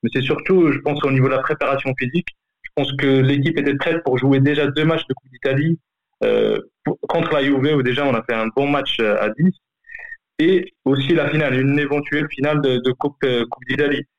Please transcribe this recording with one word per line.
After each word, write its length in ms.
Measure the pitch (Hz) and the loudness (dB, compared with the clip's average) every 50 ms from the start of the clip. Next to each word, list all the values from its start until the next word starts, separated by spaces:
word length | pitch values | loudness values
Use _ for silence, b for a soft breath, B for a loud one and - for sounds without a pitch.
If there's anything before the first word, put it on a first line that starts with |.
Mais 80 | - 117 | -6 -4
c'est 120 | - 135 131 | -4 -4 -2
surtout, 480 | 135 156 - - - 190 185 170 156 | -2 -4 -4 0 2 4 4 4 4
je 80 | - 135 | 2 0
pense, 240 | - 151 147 147 - | -2 -4 -4 -2 -2
au 80 | 139 | 0
niveau 160 | 135 131 131 131 | 2 2 2 2
de 60 | 131 | 2
la 80 | 127 | 0
préparation 520 | - - 156 147 147 123 139 135 - 135 127 - | -2 -2 -4 -2 -2 -2 -2 -2 -2 -4 -4 -4
physique. 320 | 131 123 127 175 - - - _ _ _ _ _ _ | -6 -2 -2 -4 -4 -4 -12 _ _ _ _ _ _
Je 60 | - _ | -8 _
pense 160 | - 139 139 139 | -4 -4 -4 -2
que 120 | 135 143 | -2 0
l'équipe 500 | 139 135 135 131 135 143 143 135 160 160 | 2 4 4 4 4 2 2 2 0 0
était 200 | 147 143 143 139 | 0 0 0 -2
prête 280 | 139 - 170 165 170 165 | 0 -2 -2 -2 -2 -2
pour 140 | 139 123 123 | -2 -2 0
jouer 220 | 131 139 139 139 | 2 2 4 4
déjà 260 | 131 143 147 143 147 | 4 2 2 2 0
deux 180 | 135 135 151 156 | -2 0 0 0
matchs 200 | 156 165 156 - - | 2 0 0 -2 -6
de 60 | 135 | -8
Coupe 160 | - _ 135 | -8 _ _
d'Italie, 480 | 131 - - 139 135 139 151 165 165 165 _ _ _ _ _ _ _ _ 113 | -20 -6 -4 -2 0 0 2 0 0 -2 _ _ _ _ _ _ _ _ 0
euh, 340 | 110 110 110 - 107 53 53 - - _ _ _ | 0 2 2 2 2 0 -2 -4 -10 _ _ _
pour, 140 | - - - | -6 -6 -6
contre 320 | - - - 170 160 - 156 | -6 -4 -2 -2 -2 0 0
la 100 | 147 135 | 0 2
Juve, 320 | 139 139 135 127 147 156 | 2 0 2 2 2 2
où 80 | 143 127 | 2 0
déjà 200 | 123 123 139 143 | 0 -2 0 0
on 120 | 139 123 | 0 0
a 80 | 113 110 | -2 -2
fait 100 | - 117 | -2 -2
un 140 | 113 113 113 - | -2 -2 -2 -2
bon 120 | - 139 143 | -2 0 0
match, 300 | 143 143 139 - - - | 0 -2 -2 -4 -2 -2
euh, 160 | 113 107 101 101 | 0 0 2 0
à 100 | 104 107 | 0 -2
dix, 240 | 110 143 156 185 185 _ _ _ _ _ B B B B B B B B _ _ _ _ | -2 2 0 0 0 _ _ _ _ _ B B B B B B B B _ _ _ _
et 340 | 151 175 190 120 - - _ _ _ | 2 2 2 2 0 -4 _ _ _
aussi 300 | 135 135 135 135 139 175 | 0 0 0 2 2 2
la 160 | 156 143 139 | 2 2 0
finale, 240 | 147 156 156 139 127 | 0 0 0 2 0
une 240 | 127 135 139 139 143 | 2 2 2 2 2
éventuelle 480 | 147 143 147 147 147 - 147 147 151 151 | 0 0 -2 -2 -2 -2 -2 -2 -2 -4
finale 300 | - - 135 147 151 147 | -4 -4 -2 0 0 2
de, 200 | 143 135 127 123 120 | 2 2 0 2 0
de 80 | 127 127 | -2 -2
Coupe, 240 | _ - 147 143 _ - | _ -4 -6 -4 _ -2
euh, 200 | 135 123 120 117 117 | 0 0 0 -2 -4
Coupe 180 | - - 127 127 | -8 -14 -6 -6
d'Italie. 320 | 131 135 147 143 147 135 147 _ _ | -2 0 0 0 0 -2 -4 _ _